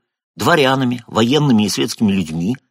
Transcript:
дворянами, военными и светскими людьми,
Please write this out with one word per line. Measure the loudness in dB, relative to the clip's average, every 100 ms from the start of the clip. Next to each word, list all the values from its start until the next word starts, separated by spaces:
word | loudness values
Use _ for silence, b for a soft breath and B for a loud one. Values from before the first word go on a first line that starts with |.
| _ _ _ -6
дворянами, | 0 2 2 2 0 -4 -4
военными | -2 2 2 2 2
и | 2
светскими | -2 -4 -2 -2
людьми, | 0 -4 -4 -4 -6 _